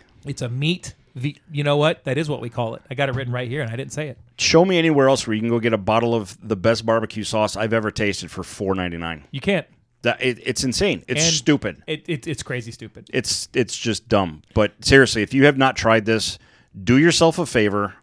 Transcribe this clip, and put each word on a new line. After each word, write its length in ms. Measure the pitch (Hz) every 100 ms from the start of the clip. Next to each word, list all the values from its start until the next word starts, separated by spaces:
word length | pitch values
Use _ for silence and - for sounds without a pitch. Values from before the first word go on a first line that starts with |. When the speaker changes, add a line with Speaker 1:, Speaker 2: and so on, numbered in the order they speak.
| _ _ 139
Speaker 1:
It's 160 | 127
a 80 | 123
meat 440 | 123 151 185 - - _ 127
V-, 220 | 139 - _
you 120 | 147
know 120 | 147 147
what? 260 | 151 175
That 140 | - 131
is 100 | 151
what 100 | 135
we 100 | 120
call 260 | - 117 113
it. 80 | -
I 40 |
got 160 | 131 139
it 60 | 127
written 180 | 127
right 140 | 123 123
here, 140 | 143
and 100 | 120
I 40 | 117
didn't 180 | 135
say 160 | - 151
it. 80 | - - -
Speaker 2:
Show 260 | - 160
me 140 | 185 175
anywhere 320 | 165 143 135
else 160 | 135 -
where 80 |
you 80 | 107
can 80 | 117
go 100 | 117
get 140 | 113
a 40 | 110
bottle 360 | 95 113 117
of 240 | 117 98 - 107
the 80 | 104
best 300 | 104 113 110
barbecue 380 | 113 110 113
sauce 320 | 98 110 107 98
I've 160 | 110
ever 160 | 113 107
tasted 400 | - 104 95 87
for 140 | -
four 320 | 90 - 98 95
ninety-nine. 480 | 90 85 82 80 -
Speaker 1:
You 100 | 135
can't. 240 | 190 185 - _ _ _
Speaker 2:
That, 180 | 120 -
it, 160 | 127 117 -
it's 180 | 120
insane. 400 | 131 113 202 107 -
It's 160 | 143 165
Speaker 1:
And 80 |
Speaker 2:
stupid. 500 | 156 123 143 104 - -
Speaker 1:
it, 160 | 156 -
it, 200 | 151 160
it's 140 | 139
crazy 280 | - 123 113
stupid. 380 | - 110 - -
Speaker 2:
It's, 380 | - - - -
it's 220 | 135 117 -
just 320 | 117 104 -
dumb. 360 | 104 90 78 _
But 180 | - 104 - -
seriously, 380 | 135 123 117
if 100 | 104
you 120 | 135 143
have 120 | 135
not 180 | 135 -
tried 300 | 113 113 104
this, 320 | 113 - - _ _ _ 101
do 160 | 95 127
yourself 400 | 170 - 156 180
a 80 | 160
favor, 500 | 123 104 101 101 -